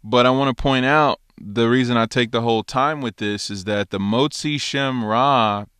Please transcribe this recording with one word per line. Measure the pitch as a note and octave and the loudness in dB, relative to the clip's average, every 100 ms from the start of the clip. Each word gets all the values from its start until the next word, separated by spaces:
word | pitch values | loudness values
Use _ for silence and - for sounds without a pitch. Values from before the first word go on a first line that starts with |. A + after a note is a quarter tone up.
But | G#2+ B2 B2 | 2 4 4
I | |
want | C3 C#3 | 4 0
to | A#2+ | 0
point | C#3 C3 | 0 2
out, | C3 D3+ C#3+ - _ - | 2 4 2 0 _ -20
the | G#2+ G#2 A#2 | -6 0 2
reason | B2+ A#2+ A#2+ | 2 2 0
I | A2+ | 0
take | C3 A#2 | 0 0
the | A#2 | 0
whole | A#2 A2+ | 0 0
time | G#2 C3 C#3+ D3+ | 0 -2 -2 -2
with | B2 - | -8 -6
this | G#2 G#2 - | -6 -4 -6
is | G2+ | -8
that | F#2+ G#2 G2 | -4 -2 -2
the | G2 | -2
Motzi | G2 A2+ D3 - D#3 D3 | 0 0 0 -2 -6 -4
Shem | - C#3 C3+ B2+ | -4 -4 -4 -4
Ra | G#2+ A2+ C#3 C3+ A2 G2+ G#2 | -2 0 2 2 2 -2 -8